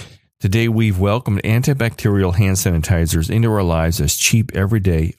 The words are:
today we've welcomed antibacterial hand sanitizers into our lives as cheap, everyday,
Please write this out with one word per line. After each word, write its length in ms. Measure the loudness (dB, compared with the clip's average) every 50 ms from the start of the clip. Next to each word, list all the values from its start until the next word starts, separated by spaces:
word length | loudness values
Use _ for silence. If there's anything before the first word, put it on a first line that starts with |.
| -18 -18 -20 -20 _ _ _ _
today 280 | -4 -2 0 0 0
we've 320 | 0 2 2 2 2 2 0
welcomed 420 | 0 0 0 0 -2 -2 -2 -2 0
antibacterial 920 | 0 0 0 0 0 0 0 -2 -2 -2 -2 0 0 2 2 2 2 2
hand 220 | 2 2 2 0
sanitizers 720 | 0 0 0 0 0 0 0 0 0 0 0 0 -2 -2 0
into 220 | 0 0 2 2
our 120 | 0 0 0
lives 360 | 0 0 0 0 0 0 0
as 160 | -2 -2 -2
cheap, 400 | -2 0 0 2 2 0 0 -2
everyday, 600 | -2 -2 0 0 0 0 0 0 0 0 -2 -6